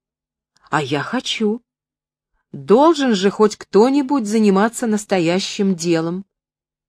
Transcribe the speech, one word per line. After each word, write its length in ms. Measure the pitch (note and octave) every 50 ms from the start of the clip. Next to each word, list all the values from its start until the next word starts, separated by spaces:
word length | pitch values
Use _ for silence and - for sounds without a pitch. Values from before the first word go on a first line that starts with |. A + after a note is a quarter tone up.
| _ _ _ _ _ _ _ _ _ _ _ _ _ -
А 120 | - D#3
я 200 | C#3+ B2 D3+ C#3
хочу. 600 | C3+ - A#3 B3+ - - - - A3 G#3 A3 B3 _ _ _ _ _ _ _ _ _ _ _ _ _ _ _ _ _ _ -
Должен 600 | C#3+ C3+ C3+ G3 B3+ D4 E4 D#4+ C#4+ C4+ B3+ A3
же 160 | F3+ F#3+ G3+
хоть 280 | - - G#3+ G#3 -
кто-нибудь 680 | - - - - F#3+ A3+ C4 C4+ D4 C4+ B3+ C#4+ C#4 G#3+
заниматься 640 | G3+ G#3+ A3+ G#3+ G3+ F#3+ G3 G#3+ A#3 A#3 - B3+
настоящим 880 | A3+ G#3+ G#3 - - G3+ F#3 D#3+ E3 F3 F#3+ F#3+ - - - G3+ G3 F#3
делом». 500 | D#3+ E3 F3 E3 D#3+ D#3+ E3 F3 F#3+ G3 _ _ _ _ _ _ _ _ _ _ _ _